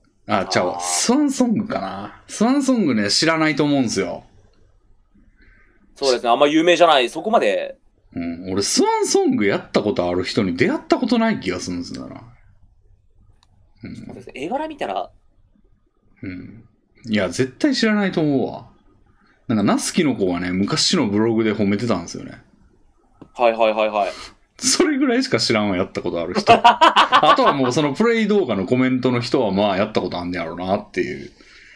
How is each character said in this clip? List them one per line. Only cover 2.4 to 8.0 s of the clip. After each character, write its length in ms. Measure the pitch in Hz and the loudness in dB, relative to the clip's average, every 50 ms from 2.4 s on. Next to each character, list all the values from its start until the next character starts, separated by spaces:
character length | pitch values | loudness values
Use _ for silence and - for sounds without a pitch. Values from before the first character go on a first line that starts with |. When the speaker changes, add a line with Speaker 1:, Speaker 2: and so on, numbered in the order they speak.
| 208 | 0
Speaker 1:
ワ 60 | 240 | 2
ン 120 | 269 294 | 2 2
ソ 120 | 269 254 262 | 2 2 2
ン 120 | 226 190 | 2 2
グ 80 | 143 117 | 2 0
ね、 160 | 107 101 101 | 0 0 0
知 160 | - - 160 | 0 0 2
ら 120 | 156 165 160 | 0 2 2
な 100 | 156 156 | 2 0
い 80 | 151 | 2
と 80 | 135 151 | 0 0
思 140 | 147 143 139 | 2 2 0
う 20 | |
ん 80 | 127 104 | 0 -2
す 120 | 110 98 | -2 -4
よ。 240 | 92 87 82 - - _ _ - _ _ _ _ _ _ _ _ _ _ _ _ _ _ _ _ _ _ _ _ _ - _ _ _ _ _ _ _ _ _ | -4 -4 -8 -10 -14 _ _ -20 _ _ _ _ _ _ _ _ _ _ _ _ _ _ _ _ _ _ _ _ _ -20 _ _ _ _ _ _ _ _ _
Speaker 2:
そ 140 | - 139 135 | -2 0 2
う 40 | |
で 60 | 123 117 | 2 2
す 60 | 120 | 2
ね。 60 | 120 | 2
あ 40 | 117 | 4
ん 40 | 127 | 4
ま 100 | 147 147 | 4 4
有 160 | 151 160 165 | 4 4 4
名 120 | 175 175 | 4 6
じ 80 | 165 170 | 6 6
ゃ 20 | |
な 140 | 165 151 135 | 6 6 4
い。 80 | 123 120 | 2 0
そ 140 | - - | -4 -6
こ 80 | - 214 | -2 0
ま 100 | 226 220 | 0 2
で。 380 | 135 104 95 90 73 - - - _ _ _ _ | 2 2 0 0 -4 -6 -12 -16 _ _ _ _